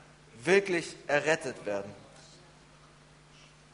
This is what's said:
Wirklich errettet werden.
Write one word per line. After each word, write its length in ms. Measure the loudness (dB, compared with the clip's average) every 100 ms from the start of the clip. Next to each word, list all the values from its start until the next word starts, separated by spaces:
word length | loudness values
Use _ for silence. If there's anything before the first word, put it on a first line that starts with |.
| -20 -20 -20 -8
Wirklich 500 | 4 4 4 -2 -4 -12 0
errettet 580 | 2 4 0 0 -8 -6
werden. 240 | -6 -6 -14 -20 -20 -20 -20 -20 -20 -20 -20 -20 -20 -20 -20 -20 -20 -20 -20 -20